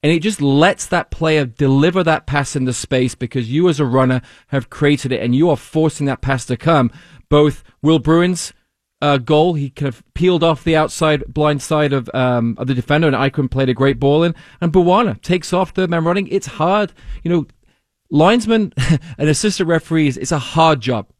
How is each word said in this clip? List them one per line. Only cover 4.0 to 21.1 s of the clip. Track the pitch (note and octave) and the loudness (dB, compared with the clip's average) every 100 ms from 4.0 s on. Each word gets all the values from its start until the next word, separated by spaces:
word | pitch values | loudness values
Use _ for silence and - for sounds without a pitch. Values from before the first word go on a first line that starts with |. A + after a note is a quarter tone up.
| C3 B2+ - - _ | 2 0 -4 -20 _
have | C#3 B2 | -6 -6
created | - D3 D3 C3 | -2 0 0 -2
it | B2+ | -4
and | A#2+ B2+ | -2 2
you | E3+ | 2
are | C#3+ | 0
forcing | - D#3+ D#3 - C#3+ | -2 -2 -2 0 -6
that | B2 | -4
pass | C3+ C3 - | -2 -4 -2
to | B2 | -4
come. | D#3+ D#3+ A#2+ - - - _ | 2 2 2 -2 -20 -20 _
Both | D3 D3 - - _ | 2 2 0 -16 _
Will | D3 D#3+ | 2 2
Bruin's, | C#3 E3 F3+ F3+ - _ _ _ _ _ | 4 2 2 -2 -8 _ _ _ _ _
uh, | D3 C#3+ | -2 -2
goal, | A#2+ D3+ E3+ | 2 2 2
he | D#3+ C#3 | 0 -6
kind | - C#3 | -6 -8
of | A#2+ _ | -8 _
peeled | - F3+ F3 | -2 0 2
off | E3 D#3 | 2 0
the | - | 0
outside | D#3 D#3 - D#3 D3+ C#3 | 0 0 0 0 0 -2
blind | B2 D3+ C#3+ | -2 0 0
side | - D#3 D3 | -2 0 0
of, | C#3 A#2+ | -2 -4
um, | - B2+ B2 A#2 A2 | -2 0 0 -2 -4
of | B2 | -4
the | |
defender, | B2+ - D3 D#3+ | -4 0 2 2
and | |
Eichmann | C3+ C#3 C#3+ C3 | 2 -2 -2 -4
played | B2+ C3+ | 0 -2
a | |
great | B2 C#3 B2 | 2 0 2
ball | C#3 D3 | 2 2
in. | E3+ D#3+ - - | 0 -2 -14 -6
And | E3+ | 0
Buwana | E3+ F3 F#3+ A#3 A#2 | 2 4 4 2 -4
takes | - F3+ - | -4 -4 -2
off, | F3+ F3+ | -2 -2
third | - F#3 | -2 -2
man | E3+ | 0
running. | E3 F#3 G3 | 0 -2 -2
It's | F#3+ C#3+ | -4 -6
hard, | - D#3+ G3+ G#3 - - - | -4 0 0 -2 -8 -14 -8
you | E3+ | -2
know, | F3 C#3+ _ _ _ _ _ _ | -2 -2 _ _ _ _ _ _
linesmen | C#3+ E3 A#3+ G#3+ A3+ G3 - C3 | 2 4 4 2 0 0 -2 0
<laughs> | D#3 E3 C#3 | 0 -2 -4
and | D3+ | 0
assistant | C#3+ G#3+ G3 E3+ | 2 0 -2 0
referees. | E3 - E3 D3+ B2 | -2 0 0 0 -2
It's | C3 | -4
a | D#3 | -6
hard | A#2+ D#3+ E3 D3 | -4 2 2 2
job. | A2 A#2 G2 | -2 -4 -6